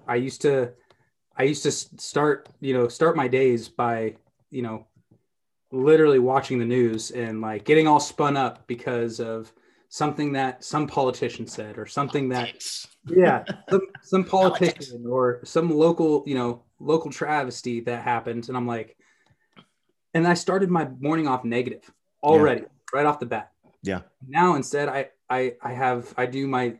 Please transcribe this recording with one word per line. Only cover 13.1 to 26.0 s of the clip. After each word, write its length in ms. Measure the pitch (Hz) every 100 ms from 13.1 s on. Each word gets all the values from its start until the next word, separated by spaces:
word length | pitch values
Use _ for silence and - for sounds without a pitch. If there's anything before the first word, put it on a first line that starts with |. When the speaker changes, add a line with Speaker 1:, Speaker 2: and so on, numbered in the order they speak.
| 175 175 127 - 180
Speaker 2:
<laughs> 140 | -
Speaker 1:
some, 120 | 190 190 -
some 220 | - 190
Speaker 2:
Politics. 640 | 185 190 185 - 175 - 135
Speaker 1:
politician 180 | 120 117
or 320 | 127 127 120
some 260 | - 165 175
local, 540 | 151 165 165 160 147 147
you 100 | 131
know, 280 | 120 120 _ -
local 320 | 139 156 156
travesty 680 | 131 147 151 131 120 127 117
that 220 | 117 120
happened. 460 | 113 117 117 117 117
And 80 | 127
I'm 100 | 120
like, 300 | 117 110 _ _ _ _ _ _ _ - _ _ _ _
and 140 | 165 170
I 80 | 175
started 340 | - 185 196
my 180 | 175 143 127
morning 280 | 139 165 151
off 160 | 127
negative, 460 | 117 120 123 - - _ _ _
already, 380 | 147 156 151 120
Speaker 2:
Yeah. 60 | - _ -
Speaker 1:
right 120 | 135 147
off 140 | 147
the 60 | 120
bat. 260 | - - _ _ _
Speaker 2:
Yeah. 200 | - 92 - _ 131
Speaker 1:
Now, 280 | 143 185 156
instead, 340 | 127 143 143
I, 200 | 135 135 _ -
I, 260 | 127 131 120
I 120 | 131
have, 400 | 123 131 123